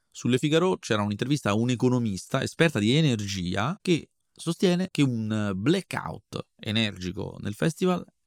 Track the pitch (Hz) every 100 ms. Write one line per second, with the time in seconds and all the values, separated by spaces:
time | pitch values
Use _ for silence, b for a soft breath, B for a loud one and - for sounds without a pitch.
0 | _ - 120 123 147 160 185 - - 110
1 | 104 101 123 147 104 101 123 120 127 123
2 | 113 92 - 135 - - 165 127 104 147
3 | 156 110 101 98 87 98 123 202 190 156
4 | - _ _ - 160 - 190 175 185 -
5 | 135 117 107 107 104 95 117 190 - -
6 | - - - - - - 113 110 107 92
7 | 90 98 95 - 98 107 160 - 180 180
8 | - _